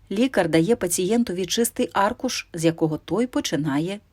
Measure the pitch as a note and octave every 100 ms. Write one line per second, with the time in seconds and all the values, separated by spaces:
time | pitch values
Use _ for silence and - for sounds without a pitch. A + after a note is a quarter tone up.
0 | - G3 C4 G#3+ E3+ D#3+ F3 A#3+ F3+ F3+
1 | F#3 A#3 A#3+ F3+ F3+ - A#3 - B3 G3
2 | G3+ A#3+ B3+ - - E3+ D#3+ D#3+ D#3+ D#3
3 | - F#3 B3 D4 - D3+ D3+ C#3 E3+ G3+
4 | _